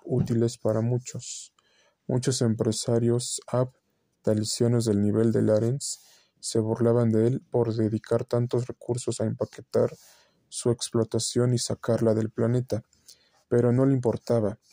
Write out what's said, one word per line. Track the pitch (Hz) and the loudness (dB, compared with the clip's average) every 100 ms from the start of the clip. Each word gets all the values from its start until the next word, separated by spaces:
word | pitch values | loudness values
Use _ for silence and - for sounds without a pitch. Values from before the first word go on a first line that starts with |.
útiles | - 123 - 113 117 - | -4 -2 0 0 -2 -2
para | 110 110 | -2 0
muchos. | 113 123 123 120 - - - _ _ _ _ _ - | 0 -2 -6 -14 -14 -16 -18 _ _ _ _ _ -4
Muchos | 127 123 123 | -2 0 0
empresarios | 120 110 113 110 - 117 117 120 123 - - | 0 0 0 -2 0 0 2 0 -2 -10 -6
abdalisianos | 123 127 - _ _ _ _ - 107 110 - 120 120 | -2 -2 -6 _ _ _ _ -2 0 0 0 2 2
del | 117 101 | 2 2
nivel | 104 107 113 | 2 2 2
de | 110 | 2
Lawrence | 107 107 113 135 - - - _ _ _ | 2 2 2 -2 -6 -12 -16 _ _ _
se | - 113 | -6 -2
burlaban | 110 113 117 117 117 | 0 2 2 4 4
de | 110 113 | 4 2
él | 131 - | 0 -2
por | 127 117 | -2 0
dedicar | 113 110 107 - 117 | 0 0 -2 -2 -2
tantos | 117 120 120 127 120 | 0 -2 0 -2 -4
recursos | - - 120 - 120 | -8 -6 -6 -4 -4
a | |
empaquetar | 110 117 - - 113 113 117 - - - _ _ _ | -4 -4 -6 -8 -4 0 0 -2 -20 -20 _ _ _
su | - - | -6 -2
explotación | 117 - 117 113 113 - - 123 | -2 -2 -2 -2 -2 -4 0 0
y | 120 | 0
sacarla | - - - 113 113 | -2 -6 -2 2 2
del | 110 113 | 2 0
planeta. | - 117 123 127 113 - _ - - _ _ - | -2 0 0 -2 -6 -8 _ -20 -20 _ _ -2
Pero | 120 120 | 2 4
no | 123 135 | 4 4
le | |
importaba. | 135 123 - - 120 104 101 _ | 2 0 -2 0 0 0 -4 _